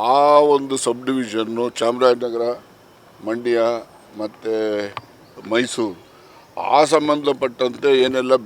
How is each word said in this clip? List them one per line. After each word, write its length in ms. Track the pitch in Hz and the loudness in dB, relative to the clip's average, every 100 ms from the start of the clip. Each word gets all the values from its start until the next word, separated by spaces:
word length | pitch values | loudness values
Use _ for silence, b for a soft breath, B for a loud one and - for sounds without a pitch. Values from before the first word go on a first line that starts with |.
| 113 | 2
ಆ 40 | 135 147 147 147 | 4 6 6 6
ಒಂದು 200 | 143 135 131 | 2 0 -4
ಸಬ್ 200 | 123 120 127 | -2 -4 -4
ಡಿವಿಷನ್ನು 560 | 131 117 107 110 113 120 - | -4 -4 -4 -4 -4 -6 -2
ಚಾಮರಾಜನಗರ, 680 | 117 123 127 120 120 117 117 120 - _ _ _ _ - 104 | -2 2 4 2 -2 -4 -4 -6 -10 _ _ _ _ -14 -8
ಮಂಡ್ಯ 320 | 117 120 117 113 117 - - - 101 | -6 0 0 0 -2 -8 -20 -20 -10
ಮತ್ತು 340 | 107 - 110 110 110 104 101 101 - - - - 104 | -10 -8 -6 -2 -2 -4 -6 -10 -18 -20 -20 -16 -4
ಮೈಸೂರು, 460 | 113 123 - 110 85 - B B B B - 87 131 | -2 -2 -2 -6 -6 -18 B B B B -8 0 2
ಆ 20 | 151 | 4
ಸಂಬಂಧಪಟ್ಟಂತೆ 960 | 156 151 147 143 131 135 117 127 117 143 131 | 2 0 -2 -2 -2 -4 -2 -4 -2 2 4
ಏನೆಲ್ಲ 320 | 127 131 127 131 | 2 0 0 0